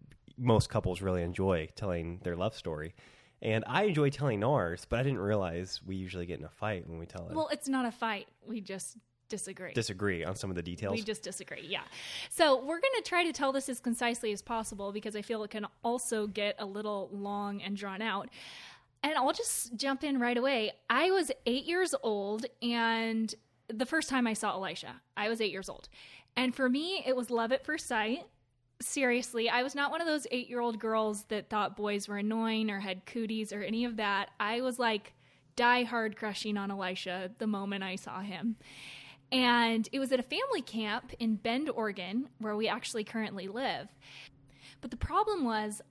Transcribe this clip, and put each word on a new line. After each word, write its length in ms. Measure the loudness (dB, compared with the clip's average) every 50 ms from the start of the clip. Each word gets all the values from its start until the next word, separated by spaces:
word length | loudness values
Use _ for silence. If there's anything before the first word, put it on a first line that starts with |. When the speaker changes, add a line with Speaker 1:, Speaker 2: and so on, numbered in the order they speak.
| -20 -20 -20 -20 _ -20 -10
Speaker 1:
most 340 | 0 4 6 8 8 6 4
couples 320 | 2 0 0 0 -2 0 0
really 200 | 2 2 2 2
enjoy, 460 | 0 0 2 4 4 4 4 2 -2 -6
telling 420 | -6 -4 -2 -2 -2 -2 -4 -6 -6 -4
their 120 | -4 -2
love 200 | 0 0 -2 -2
story. 380 | -4 -6 -6 -6 -4 -6 -8 -12 -14 -20 -20 -20 -20 -20 _ _ _ -2
And 220 | 0 2 2 0
I 180 | 2 2 2 4
enjoy 260 | 4 4 4 4 4
telling 340 | 2 2 0 2 2 4 4
ours, 420 | 4 4 4 2 2 0 -4 -4 -2
but 100 | 0 0
I 40 | 2
didn't 180 | 2 0 0
realize 600 | 2 2 2 2 2 0 -2 -4 -4 -4 -6 -8 -6
we 100 | -6 -6
usually 300 | -4 -6 -6 -6 -6 -6
get 120 | -6 -6 -8
in 60 | -8
a 60 | -12
fight 360 | -8 -6 -4 -2 -2 -2 -4
when 120 | -8 -8 -10
we 80 | -10
tell 200 | -10 -10 -10 -10 -6
it. 60 | -2
Speaker 2:
Well, 140 | -2 -2 0
it's 180 | -2 -4 -2 -2
not 180 | 0 0 0
a 40 | 0
fight. 380 | -2 -2 -4 -2 -2 -4 -6 -10 _ _ -12
We 140 | -8 -8 -8
just 380 | -6 -8 -8 -8 -8 -10 -12 -16 -20 _ _ _ _ -10
disagree. 420 | -8 -8 -6 -8 -10 -10 -10 -4 -2
Speaker 1:
Disagree 520 | -2 -2 -2 -2 0 0 0 0 0 0
on 120 | -2 -4
some 140 | -4 -4 -4
of 60 | -4
the 60 | -4 -4
details. 320 | -4 -6 -4 -2 -2 -2
Speaker 2:
We 80 | -2 -2
just 200 | -4 -6 -6 -8
disagree, 420 | -10 -10 -10 -10 -12 -12 -12 -8
yeah. 160 | -8 -6 -8 -8 -10 -12 -12 -12 -10 -10 -10 -8 -6
So 280 | 2 4 6 8 8 6 4
we're 180 | 0 0 2
gonna 220 | 2 2 2 2 0
try 200 | 2 2 2 2
to 80 | 2 2
tell 200 | 2 0 2 2
this 160 | 2 0 -2
as 120 | -4 -4
concisely 520 | -2 -2 0 2 2 0 0 0 0 -2 -2
as 100 | -2 -4
possible 500 | -4 -4 -4 -4 -4 -6 -6 -6 -6 -6
because 240 | -6 -6 -6 -6
I 60 | -6 -4
feel 200 | -4 -4 -4 -4
it 60 | -6
can 160 | -6 -6 -8 -8 -8 _ -2
also 420 | 0 0 0 0 0 0 0 0
get 300 | 0 0 0 0 0 0 -2
a 80 | -6
little 420 | -6 -6 -4 -4 -2 -2 -2 -4 -6 -6
long 500 | -6 -4 -4 -2 -2 -2 -4 -4 -4 -4
and 140 | -4 -4
drawn 260 | -4 -4 -6 -4 -2 -2
out. 260 | 0 0 -2 -2 -6 -10 -16 -16 -16 -16 -16 -16 -18 -20 -20 _ _ _ _ -2
And 120 | 0 2
I'll 160 | 4 4 4 2
just 420 | 2 0 -2 -2 -2 -2 -4 -4
jump 300 | -2 0 0 0 0 0
in 160 | 0 2 2
right 160 | 2 4 4
away. 360 | 4 4 4 4 2 2 0 -2 -6 _ 2
I 200 | 4 4 6 6
was 220 | 6 6 4 2 0 -2 0
eight 180 | 2 2 2 2
years 300 | 0 2 2 2 2 2 0 0
old, 420 | 0 0 0 0 -2 -2 -2 -4 -6 -8 _
and 760 | -2 0 2 2 2 2 2 2 2 2 2 2 0 0 -2 -8 _ _ _ _ _ -10
the 180 | -4 -4 -2
first 240 | 0 2 0 2 2
time 160 | 2 2 4
I 80 | 4 2
saw 180 | 2 0 -2 -2
Elisha, 480 | -2 -4 -4 -6 -6 -8 -12 -14 -16 -18 _ _
I 140 | -2 0 0
was 100 | 2 2
eight 120 | 0 0 0
years 180 | -4 -6 -8
old. 180 | -10 -12 -14 -18 -20 -20 -20 -20 -20 -20 -20 _ _
And 180 | 0 2 2 2
for 140 | 2 2 4
me, 340 | 4 2 2 0 -2 -2 0
it 100 | 0 0
was 140 | 0 0 0
love 220 | 0 0 2 2 2
at 120 | 0 0
first 220 | -2 -4 -4 -2
sight. 400 | 0 0 0 2 2 0 -2 -4 -10 _ _ _ _ _ _ _ _ _ _ -8
Seriously, 680 | -4 0 2 4 4 4 4 2 0 -2 0 2 2
I 140 | 2 2 2
was 120 | 0 0
not 160 | 0 0 0
one 100 | 0 0
of 60 | 0
those 200 | 0 0 0 0 -2
eight-year-old 480 | -4 -4 -4 -4 -4 -2 0 -2 -2 -2
girls 460 | -2 0 2 2 2 2 0 -4 -4
that 260 | -4 -4 -4 -4 -2
thought 260 | -2 0 0 -2 -2
boys 320 | -2 -2 0 0 -2 -2 -4
were 80 | -4
annoying 540 | -2 0 0 0 2 2 2 2 2 0 0
or 100 | -2 -2
had 240 | -4 -4 -4 -6 -8
cooties 480 | -8 -4 -4 -2 -2 -2 -2 -4 -4 -4
or 100 | -6 -4
any 220 | -2 0 0 0
of 120 | -2 -2
that. 340 | 0 0 2 2 0 0 -2 -4 -2
I 220 | -2 0 0 0 0
was, 160 | 0 0 2
like, 340 | 2 2 2 0 -2 -8 -16 _ _ -20 -20 _ _ _ _
diehard 600 | 4 6 8 8 6 6 2 0 0 0 0 -2
crushing 400 | -2 -4 -4 -4 -4 -2 -2 -2
on 140 | 0 -2 -2
Elisha 600 | -2 -2 -2 -2 -2 -2 -4 -4 -4 -4 -4 -6 -6 -4
the 80 | -2
moment 360 | 0 0 0 0 -2 -2 -2 -2
I 140 | -4 -4
saw 240 | -6 -6 -8 -6 -6
him. 360 | -6 -6 -6 -2 -2 -2 -2 -4 -6 -14 -18 -16 -16 -16 -16 -16 -18 -18 -20 -20 _ _ 2
And 540 | 4 6 8 8 8 6 6 4 2 2 0 0
it 60 | -2
was 140 | 2 4 2
at 80 | 2
a 20 | 2
family 400 | 0 0 0 0 2 0 0 -2
camp 500 | -2 -4 -4 -2 0 -2 -2 -4 -8 -6 -2
in 180 | 2 2 2
Bend, 320 | 2 2 0 0 2 0 0
Oregon, 600 | 0 0 0 -2 -2 -4 -6 -4 -2 -2 -4 -4 -6 -6
where 180 | -4 -2 0
we 120 | 0 2 2
actually 360 | 0 0 -2 -4 -4 -4 -4
currently 440 | -4 -2 -4 -2 -2 -4 -6 -8 -6
live. 400 | -4 -2 -2 -2 -2 -2 -6 -10 -16 -20 -20 -20 -20 -18 -18 -20 -20 -20 -20 -20 -20 -20 -20 -20 -16 -12
But 100 | -10 -8
the 60 | -4
problem 480 | -4 -2 2 4 4 4 4 4 2 2
was 380 | 2 2 2 0 -2 -4 -6 -8 -10